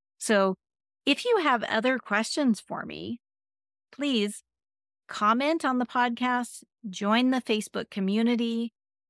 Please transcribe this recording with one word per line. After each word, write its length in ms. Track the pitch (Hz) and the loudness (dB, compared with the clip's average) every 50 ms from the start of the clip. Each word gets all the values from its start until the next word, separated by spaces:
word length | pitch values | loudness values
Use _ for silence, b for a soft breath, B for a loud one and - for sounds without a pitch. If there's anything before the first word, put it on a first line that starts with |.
| _ _ _ - | _ _ _ -6
So 380 | - - 220 196 196 190 190 - _ _ _ _ _ _ _ _ - | 0 2 4 4 4 4 2 -2 _ _ _ _ _ _ _ _ 0
if 180 | 269 285 - - | 0 0 0 2
you 140 | 494 480 403 | 2 2 4
have 260 | 320 294 254 226 - | 4 2 2 0 0
other 340 | - - 220 220 254 262 233 | -2 -2 0 0 0 0 -2
questions 600 | - - 202 208 220 - - 330 285 247 208 - | -2 -2 0 0 0 0 -2 0 2 2 2 0
for 260 | - - 170 160 - | -2 -10 -10 -10 -10
me, 360 | - - - - - 240 - _ _ _ _ _ _ _ _ _ _ _ _ _ _ | -10 -10 -10 -8 -10 -10 -10 _ _ _ _ _ _ _ _ _ _ _ _ _ _
please 520 | - - 285 285 262 220 202 208 208 - - _ _ _ _ _ _ _ _ _ _ _ _ - | -10 -6 -2 0 0 0 0 -2 -4 -8 -18 _ _ _ _ _ _ _ _ _ _ _ _ -14
comment 560 | - - 208 208 226 240 277 294 330 320 - | -6 0 2 2 2 2 2 0 0 0 0
on 140 | 277 254 247 | 0 0 0
the 80 | 247 | -2
podcast, 800 | - - 254 240 247 240 - 247 247 247 247 240 - - - - _ _ _ - 208 | -2 0 0 0 0 0 -2 -2 -2 0 -2 -4 -6 -10 -18 -20 _ _ _ -14 -12
join 400 | 185 - 202 202 220 233 254 254 | -8 -4 0 2 2 4 4 2
the 120 | 262 254 | 2 0
Facebook 480 | - - 220 214 202 - - 202 226 - | 0 -2 -2 -2 -2 -4 -6 -8 -8 -6
community, 840 | - 208 190 190 202 220 233 240 240 226 240 233 226 226 233 233 _ _ _ _ _ _ _ | -4 -4 -2 0 0 2 2 2 2 0 0 -2 -2 -4 -4 -6 _ _ _ _ _ _ _